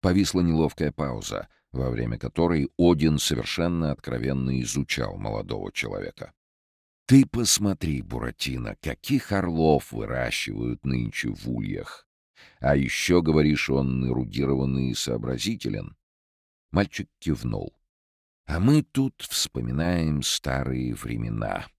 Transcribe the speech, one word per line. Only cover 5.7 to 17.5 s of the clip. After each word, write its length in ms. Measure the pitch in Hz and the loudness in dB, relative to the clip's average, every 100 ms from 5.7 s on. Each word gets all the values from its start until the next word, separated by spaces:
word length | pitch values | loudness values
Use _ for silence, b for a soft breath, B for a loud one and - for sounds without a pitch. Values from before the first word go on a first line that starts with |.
человека. 600 | - 55 50 50 - 50 _ _ _ _ _ _ _ - | -8 -6 -6 -8 -12 -18 _ _ _ _ _ _ _ 6
«Ты 200 | 135 135 | 8 8
посмотри, 760 | - 113 - 104 95 80 69 | 2 0 2 0 -2 -2 -4
Буратино, 760 | 50 60 58 - 67 64 57 50 | -4 -6 -6 -6 -6 -6 -8 -8
каких 520 | - 62 - 135 - | -8 -8 -2 -2 0
орлов 580 | 98 90 80 80 73 - | -2 0 4 6 4 2
выращивают 960 | 55 53 64 60 - - 53 60 62 69 | -8 -4 -4 -2 -4 -4 -4 -4 -4 -2
нынче 440 | 64 57 - 58 | 0 -2 -4 -6
в 200 | 50 57 | -6 -6
ульях! 560 | 58 50 50 50 - _ _ _ _ b b | -4 -4 -6 -8 -16 _ _ _ _ b b
А 160 | 67 71 | 2 4
еще, 440 | 65 - - 87 | 2 -2 4 4
говоришь, 480 | 80 78 76 73 - | 6 4 4 2 2
он 380 | 67 67 64 64 | 0 2 0 0
эрудированный 840 | 62 60 50 67 67 67 65 65 | -2 -2 -2 0 0 0 0 -2
и 40 | |
сообразителен». 1040 | 57 - 58 57 64 101 117 58 50 50 - _ _ _ _ _ _ _ | -2 -4 -4 -4 -4 -4 -4 -4 -6 -8 -16 _ _ _ _ _ _ _
Мальчик 380 | - 101 - - _ | 0 0 -2 -12 _
кивнул. 560 | - 73 58 | -4 -2 -2